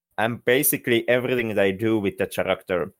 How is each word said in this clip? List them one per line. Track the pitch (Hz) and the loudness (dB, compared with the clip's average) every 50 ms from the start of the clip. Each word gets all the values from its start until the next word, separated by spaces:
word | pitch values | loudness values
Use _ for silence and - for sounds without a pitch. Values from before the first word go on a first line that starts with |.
| _ _ _ | _ _ _
and | - 104 117 120 113 - | -2 -2 -2 -2 -2 0
basically | - 123 135 147 - - 135 - - 120 117 117 - | 2 2 2 2 0 -2 -2 0 0 0 2 2 2
everything | 120 127 120 127 127 123 120 113 107 | 0 0 0 0 -2 -2 -2 -2 0
they | 104 98 98 95 | 2 2 2 0
do | 92 113 110 110 110 | 0 0 0 0 2
with | 98 98 92 - | 0 -2 -2 -2
the | 98 | -4
character. | 92 - - 92 92 95 - - - 95 87 - 190 - _ | -4 -4 -4 -2 -2 -2 -4 -4 -4 -4 -2 -4 -4 -8 _